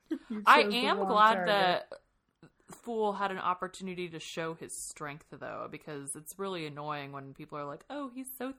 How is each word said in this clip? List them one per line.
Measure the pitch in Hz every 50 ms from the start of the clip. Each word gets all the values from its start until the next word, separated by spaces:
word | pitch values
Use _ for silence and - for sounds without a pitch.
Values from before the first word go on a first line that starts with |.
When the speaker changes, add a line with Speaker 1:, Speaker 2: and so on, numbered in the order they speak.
| _ - 320 262 - -
Speaker 1:
You | 226 214 202
Speaker 2:
I | 214 254 302 285
Speaker 1:
chose | 208 208
the | 240
Speaker 2:
am | 247 285 349 403
Speaker 1:
wrong | - -
Speaker 2:
glad | 240 208 214 220 226
Speaker 1:
target. | 190 180
Speaker 2:
that | 196 202 202 190 180 175 - - - - - _ _ _ _ _ _ _ _ - - _ _ _ - - - -
Fool | - 233 220 214 208 196
had | 196 202 196
an | 190 185
opportunity | - 175 180 - 180 180 180 - 185 190 180 175 180 170
to | 160 160
show | - - - 175 165 165 165
his | 165 - - - - - -
strength, | - - 156 147 143 151 - _
though, | - 139 131 123 107 107 - 156
because | 156 151 - - 151 143 139 135 -
it's | 151 156 - - -
really | 196 196 190 175 160
annoying | 151 143 143 147 151 151 147 143 143 139
when | 139 135 135 135
people | - 151 151 - 147
are | 147
like, | 143 143 151 - -
"Oh, | 262 294 285 262 240
he's | 254 262 262 - -
so | 247 269 269